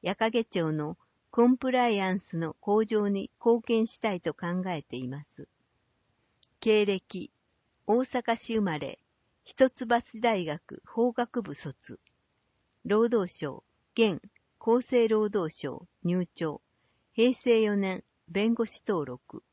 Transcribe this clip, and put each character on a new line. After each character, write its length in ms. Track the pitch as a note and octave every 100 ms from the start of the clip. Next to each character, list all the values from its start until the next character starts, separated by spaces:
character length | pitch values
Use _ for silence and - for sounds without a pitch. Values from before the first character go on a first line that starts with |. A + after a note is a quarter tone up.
矢 140 | F3 G3+
掛 280 | A3 A#3
町 280 | A3+ F#3+ E3
の 260 | D#3 D3+ F3 _ _ _
コ 160 | - A#3+
ン 100 | B3+
プ 140 | C4
ラ 180 | B3+ A#3+
イ 120 | G#3
ア 120 | F#3+
ン 60 | F#3
ス 180 | - E3
の 180 | E3 -
向 260 | - G#3 A3
上 220 | G#3+ G#3
に 220 | G3 - _
貢 220 | - A#3
献 260 | - A3+ A3+
し 120 | -
た 140 | A3
い 80 | F#3
と 120 | E3+
考 300 | D3 F3 F3+ F#3
え 140 | E3
て 140 | - B2
い 120 | B2+
ま 160 | C#3 D3
す。 220 | - C#3+ _ _ _ _ _ _ _ _ _ - _
経 260 | - G#3+ G3+
歴、 460 | F#3+ _ F#3+ - _ _ _ _ _ -
大 140 | A3+
阪 360 | C4 B3+ A#3+ A3+
市 200 | - A3+
生 60 |
ま 180 | G3 D#3
れ、 200 | C#3+ - _ _ _ _
一 260 | - - C4
橋 160 | - A#3+ A#3 - A3
大 260 | A#3 G#3+ E3
学 380 | D#3 _ - -
法 280 | - A#3+
学 280 | A#3+ A#3+ B3+
部 140 | F#3+ C#3+
卒。 440 | D3 - - G#2+ _ _ _ _ _ _ _ _
労 240 | - G#3 A#3
働 260 | A#3 F3+
省、 300 | - D3+ C3 _ _ _
現 280 | - A3+ F3 - _ _ _
厚 220 | - A#3
生 260 | B3 B3 A3+
労 220 | G#3+ G#3+
働 260 | G#3 D#3+ -
省 320 | C#3+ - F3 _
入 220 | E3+ F3+ F3
庁。 360 | - E3 D3 _ _ _ _ _
平 200 | - A#3+
成 280 | B3 B3+ A3+
四 180 | G#3+ G#3
年、 240 | G3 F#3 - _ _
弁 260 | E3+ G#3+
護 120 | A#3 A3+
士 180 | - -
登 200 | F#3+ C#3
録。 380 | B2+ _ - _